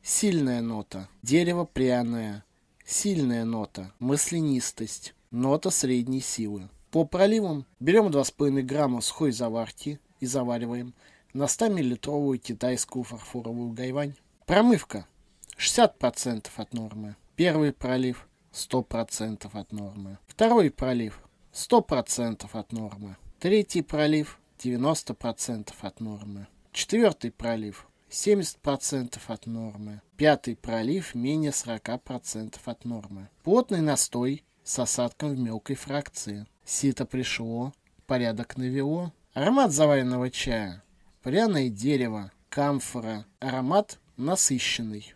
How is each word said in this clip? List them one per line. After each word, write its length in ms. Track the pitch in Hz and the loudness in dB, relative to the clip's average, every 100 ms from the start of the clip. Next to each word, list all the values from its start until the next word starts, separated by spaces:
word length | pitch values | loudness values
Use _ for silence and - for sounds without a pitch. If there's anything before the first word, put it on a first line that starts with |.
сильная 580 | - - 208 170 135 120 | 0 2 2 4 2 0
нота. 480 | 117 110 101 98 98 _ | -2 -6 -8 -12 -14 _
Дерево 440 | 113 156 175 175 | 2 4 4 0
пряное, 800 | 165 - 131 123 117 117 107 104 _ _ _ _ | -2 0 2 2 0 -2 -6 -8 _ _ _ _
сильная 600 | - - 208 180 131 117 | -6 -2 0 2 2 0
нота. 480 | 113 113 104 - 95 _ | -2 -4 -6 -10 -14 _
Маслянистость. 1120 | 123 147 - 170 156 131 - - 110 - - _ _ | 0 0 0 0 0 0 -2 -8 -10 -10 -14 _ _
Нота 380 | 117 131 151 - | -2 2 2 2
средней 520 | - 131 123 120 131 | 0 2 2 0 -4
силы. 480 | - - 107 104 95 - _ | -4 -4 -4 -6 -12 -20 _
По 140 | 160 | 0
проливам 600 | 160 180 202 220 196 151 - _ | 2 4 6 6 2 -2 -6 _
берём 320 | 135 208 208 | 6 6 6
два 140 | 143 | 4
с 60 | 131 | 2
половиной 320 | - 147 135 | 2 2 2
грамма 360 | 127 143 143 123 | 0 2 2 2
сухой 320 | - - 151 | -2 0 0
заварки 680 | 113 120 113 113 - 147 147 _ _ | 0 -2 -2 -4 -8 -10 -10 _ _
и 60 | |
завариваем 680 | 127 135 120 117 117 123 123 - - _ _ | -4 -2 0 -2 -4 -6 -8 -14 -20 _ _
на 140 | 135 139 | -2 -2
ста 220 | - 226 | 2 2
миллилитровую 720 | 190 127 120 - 147 143 127 | 2 0 -2 -2 0 0 0
китайскую 640 | - 117 123 123 - 127 | -4 -4 -2 -2 -4 -6
фарфоровую 680 | 120 117 - 123 113 120 120 | -8 -12 -10 -10 -8 -6 -6
гайвань. 440 | 113 127 135 147 139 _ _ | -6 -4 -4 -4 -8 _ _
Промывка. 600 | - 185 240 214 - 104 - _ _ _ - | 4 6 8 6 2 -10 -12 _ _ _ -20
Шестьдесят 420 | - - - 226 - | -2 2 6 6 6
процентов 600 | 123 - 127 113 - - | -2 0 -4 -4 -6 -12
от 140 | 107 | -8
нормы. 420 | 120 110 107 107 104 _ - | -8 -8 -10 -12 -14 _ 2
Первый 340 | 175 156 147 | 4 4 2
пролив. 560 | - 127 127 127 123 - _ _ | 0 -2 0 0 -2 -12 _ _
Сто 320 | - - 127 | -12 -2 -2
процентов 720 | - 113 - - 110 107 101 | 0 -4 -4 -4 -6 -6 -10
от 160 | 104 - | -12 -10
нормы. 460 | 107 101 104 98 98 _ | -10 -10 -12 -14 -14 _
Второй 420 | - 220 233 160 | 2 6 6 6
пролив. 520 | - 131 123 110 - - _ _ | 2 -2 0 -2 -8 -20 _ _
Сто 280 | - - 240 | -12 4 4
процентов 760 | - 135 - - 117 110 - | 4 -2 0 -2 -2 -4 -8
от 180 | 113 - | -10 -8
нормы. 420 | 113 107 101 104 92 - - | -8 -8 -10 -14 -14 -20 -4
Третий 420 | 175 214 202 180 | 2 2 4 -2
пролив. 560 | 143 151 151 151 151 - _ - | -2 2 4 2 0 -10 _ -8
Девяносто 540 | 127 120 139 156 - | -4 0 2 0 -4
процентов 720 | 113 123 110 - 113 101 - | -6 -6 -4 -6 -6 -8 -12
от 160 | - - | -12 -8
нормы. 460 | 110 104 104 98 95 _ _ | -10 -10 -12 -14 -16 _ _
Четвёртый 580 | - - 220 220 - 120 | -8 0 4 4 4 -8
пролив. 560 | - 117 113 107 - - _ _ | -6 -4 -2 -6 -10 -20 _ _
Семьдесят 480 | - 202 202 165 - | -2 2 2 2 -4
процентов 720 | - 139 - 139 123 - - | -2 -2 -2 -4 -6 -10 -10
от 160 | 113 | -10
нормы. 560 | 117 113 110 104 104 104 _ - | -8 -8 -8 -10 -12 -14 _ 4
Пятый 400 | 151 143 - 113 | 6 6 0 -8
пролив 580 | - 113 113 185 165 | -4 -2 0 -2 -4
менее 380 | 120 127 156 151 | -4 -2 0 0
сорока 440 | 139 120 113 - 123 | -2 -6 -8 -6 -8
процентов 720 | - 127 - 107 110 - - | -6 -10 -8 -10 -10 -12 -12
от 160 | 117 | -10
нормы. 460 | 123 117 101 98 98 _ | -8 -8 -10 -16 -16 _
Плотный 360 | 160 220 247 185 | 4 4 4 0
настой 640 | 151 139 - 120 127 147 _ _ | 2 0 -2 -2 -2 -2 _ _
с 140 | - - | -8 -4
осадком 540 | 120 - 120 - 151 | -2 0 -2 -2 -6
в 60 | 131 | -2
мелкой 380 | 120 110 - 139 | -4 -4 -6 -8
фракции. 680 | 139 143 143 - - 101 107 _ | -4 -4 -4 -10 -10 -10 -12 _
Сито 400 | - - 139 127 | -6 0 0 0
пришло, 680 | - 127 123 - 113 117 131 - _ _ | -4 -4 -4 -4 -4 -6 -6 -10 _ _
порядок 520 | - 131 117 110 120 127 | -2 0 0 -2 -8 -6
навело. 560 | 127 135 139 165 175 _ _ | -2 -2 -2 -2 -6 _ _
Аромат 380 | - 160 269 233 | 0 2 4 4
заваренного 580 | 143 151 139 127 123 127 | 4 6 4 2 -2 -4
чая. 540 | - - 117 101 90 _ _ _ _ | -4 -4 -4 -4 -10 _ _ _ _
Пряное 460 | 123 170 226 165 127 | 0 2 2 2 0
дерево, 640 | 101 127 143 120 107 101 _ _ | 0 0 2 0 -4 -10 _ _
камфора. 760 | - 143 139 - 123 110 107 107 _ | -2 0 0 -4 -6 -6 -8 -10 _
Аромат 600 | 131 127 127 196 208 - _ - | -4 -2 2 2 0 -12 _ -6
насыщенный. 960 | 135 185 - 127 - - 113 104 - | -2 2 2 2 -2 -2 -6 -8 -14